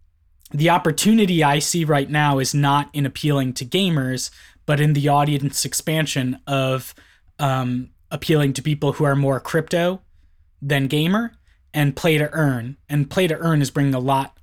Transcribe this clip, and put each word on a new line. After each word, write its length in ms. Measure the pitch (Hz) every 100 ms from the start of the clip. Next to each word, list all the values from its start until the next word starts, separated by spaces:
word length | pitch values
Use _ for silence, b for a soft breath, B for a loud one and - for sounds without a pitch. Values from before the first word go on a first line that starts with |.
| _ _ _ _ -
the 180 | 143 165
opportunity 720 | 175 165 147 202 226 190 170
I 160 | 147 147
see 260 | - 170 156
right 240 | 143 139
now 300 | 151 147 139
is 140 | 127
not 360 | 143 143 143 143
in 140 | 147 139
appealing 480 | - 151 139 131
to 120 | 123 123
gamers, 640 | 185 190 151 131 127 - B B B -
but 160 | 147
in 100 | 151
the 160 | 147 143
audience 560 | 143 147 143 139 -
expansion 760 | 135 - - 156 147 143 127 131 -
of, 480 | 139 131 131 - - b b b -
um, 520 | 139 131 123 123 127 _ _
appealing 420 | 151 - 156 139
to 80 | 139
people 320 | 156 147 143
who 100 | -
are 120 | 147 139
more 240 | 139 127
crypto 640 | - 165 151 170 175 185 - _ _ _ _ _
than 260 | 139 143 135
gamer, 460 | 151 160 208 233 - _ _ _
and 220 | 151 143 139
play 220 | 175 151
to 140 | 151
earn. 460 | 160 147 123 117 139 -
And 220 | 147 139
play 180 | 196 185
to 80 | 156
earn 260 | 165 151
is 100 | 135
bringing 240 | 147 139 131
a 40 |
lot 380 | 131 135 135 -